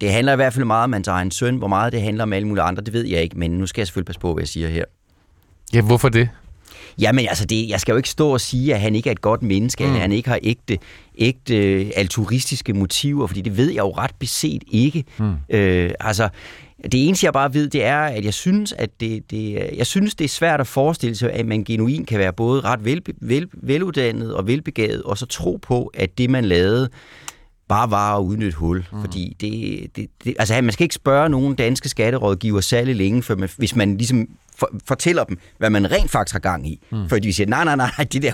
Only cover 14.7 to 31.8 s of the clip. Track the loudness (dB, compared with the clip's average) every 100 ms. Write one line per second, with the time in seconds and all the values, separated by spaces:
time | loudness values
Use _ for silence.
14.7 | 2 2 0 -4 -4 -2 -2 -2 2 4
15.7 | 4 0 -2 -2 0 -2 -4 -18 -20 -20
16.7 | -12 -2 2 2 2 2 2 2 0 0
17.7 | 0 0 2 0 -2 -4 -2 0 0 0
18.7 | -4 -8 -4 -6 -6 -6 -6 -4 -4 -4
19.7 | -4 -2 0 0 0 -4 0 0 2 0
20.7 | 0 0 0 -2 -2 -2 -2 -2 -2 -2
21.7 | 0 0 0 -2 0 0 0 0 0 0
22.7 | -2 0 -2 -4 -8 -2 -2 -2 -8 -2
23.7 | 0 0 -2 -2 -2 -4 -4 0 -2 -2
24.7 | -2 -2 -2 -4 -6 -6 -6 -4 -4 -2
25.7 | -2 -2 -4 -4 0 0 2 4 4 4
26.7 | 2 0 -6 -20 -20 -20 -20 _ _ -2
27.7 | 0 2 2 0 0 -2 -2 -4 -2 -2
28.7 | -2 -4 -10 -8 -8 -8 -8 -8 -6 -6
29.7 | -8 -10 -12 -12 _ -6 -2 2 2 2
30.7 | 2 0 0 2 4 4 2 0 0 0
31.7 | 0